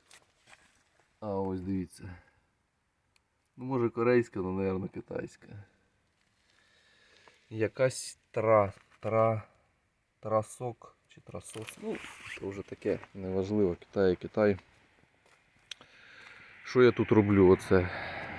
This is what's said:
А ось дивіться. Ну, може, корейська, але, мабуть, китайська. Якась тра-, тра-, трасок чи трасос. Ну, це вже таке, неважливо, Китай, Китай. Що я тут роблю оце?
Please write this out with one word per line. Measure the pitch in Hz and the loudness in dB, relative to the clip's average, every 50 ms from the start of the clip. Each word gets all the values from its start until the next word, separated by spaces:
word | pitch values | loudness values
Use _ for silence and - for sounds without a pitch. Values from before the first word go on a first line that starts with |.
| _ _ - - _ _ _ _ _ _ - - _ _ _ _ _ _ _ _ _ _ _ - | _ _ -20 -20 _ _ _ _ _ _ -20 -20 _ _ _ _ _ _ _ _ _ _ _ -14
А | - 107 98 | -10 -6 -6
ось | 98 98 95 92 92 | -4 -4 -4 -6 -6
дивіться. | 90 95 98 95 90 85 - - - 101 90 87 - _ _ _ _ _ _ _ _ _ _ _ _ _ _ _ _ _ _ _ _ _ _ _ _ _ _ | -6 -4 -4 -4 -4 -6 -10 -16 -14 -14 -16 -16 -18 _ _ _ _ _ _ _ _ _ _ _ _ _ _ _ _ _ _ _ _ _ _ _ _ _ _
Ну, | - 127 | -14 -8
може, | 127 135 127 120 117 | -4 -2 0 0 0
корейська, | - 120 117 123 123 123 117 - - 104 | 0 0 2 4 4 4 2 0 -4 -6
але, | 90 92 92 95 98 95 95 | -4 -4 -2 -2 -2 -2 -2
мабуть, | 95 98 92 | -4 -6 -8
китайська. | - - - - - - - - - - - - - 104 101 _ _ _ _ _ _ _ _ _ _ _ _ _ _ _ _ _ _ _ _ _ _ _ _ _ _ _ _ _ _ _ _ - _ _ _ - | -10 -12 -14 -10 -10 -10 -10 -10 -14 -18 -20 -20 -20 -20 -20 _ _ _ _ _ _ _ _ _ _ _ _ _ _ _ _ _ _ _ _ _ _ _ _ _ _ _ _ _ _ _ _ -20 _ _ _ -10
Якась | 113 110 110 101 - - 131 131 - - - - - _ _ _ | -4 -2 -2 -2 0 0 0 0 0 -4 -12 -12 -14 _ _ _
тра-, | - 123 107 110 110 107 101 98 - - _ _ _ - | -6 -2 2 4 6 6 4 2 -2 -10 _ _ _ -10
тра-, | - 107 107 113 113 113 110 110 - - _ _ _ _ _ _ _ _ _ _ _ _ _ _ | -6 -2 2 2 2 2 2 -2 -6 -12 _ _ _ _ _ _ _ _ _ _ _ _ _ _
трасок | - 110 110 110 107 - - - 127 123 113 _ - - - _ _ _ | -8 -2 -2 -2 -2 -4 -10 -12 -10 -12 -12 _ -18 -20 -20 _ _ _
чи | - - | -20 -20
трасос. | _ - - - - - - - 110 - - - - | _ -16 -16 -16 -16 -14 -16 -16 -16 -16 -16 -14 -10
Ну, | 220 208 - - - - - - - - - | -10 -10 -10 -12 -16 -20 -18 -18 -18 -16 -12
це | - | -10
вже | 98 98 101 92 | -10 -10 -10 -12
таке, | - 101 - - 107 92 95 - - - | -12 -12 -6 -4 -2 -2 -4 -6 -14 -16
неважливо, | 101 95 92 92 95 95 95 107 107 104 90 87 | -12 -8 -6 -4 -4 -2 -2 0 2 2 2 0
Китай, | - - _ - 104 98 95 90 | -2 -8 _ -2 2 2 2 2
Китай. | - - - - - 107 104 101 92 - _ _ _ _ _ _ _ _ _ _ _ _ _ _ _ _ _ _ _ _ - - _ - _ - - - - - - - - - - - - - - - | 0 -4 -6 -2 0 2 2 2 0 -6 _ _ _ _ _ _ _ _ _ _ _ _ _ _ _ _ _ _ _ _ -20 -20 _ -20 _ -20 -20 -20 -20 -20 -20 -20 -20 -20 -20 -20 -20 -20 -20 -12
Що | - - 127 123 | -2 2 6 6
я | 120 113 | 6 6
тут | - 113 - 113 | 4 2 4 4
роблю | 107 104 101 104 98 95 90 | 4 4 6 6 6 8 8
оце? | 95 90 - - 95 92 90 90 - - - - - - - - - | 8 6 4 2 2 4 2 2 -4 -8 -10 -10 -12 -12 -12 -12 -12